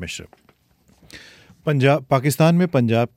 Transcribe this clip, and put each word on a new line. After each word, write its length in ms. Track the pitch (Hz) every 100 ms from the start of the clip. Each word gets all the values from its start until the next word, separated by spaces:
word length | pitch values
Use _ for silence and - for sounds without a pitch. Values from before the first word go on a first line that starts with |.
मिश्र। 240 | 87 - - _ _ _ _ _ _ _ _ - - - _ _ -
पंजाब, 400 | 143 135 143 -
पाकिस्तान 460 | 139 139 139 160 170
में 120 | 180
पंजाब 400 | 139 120 113 120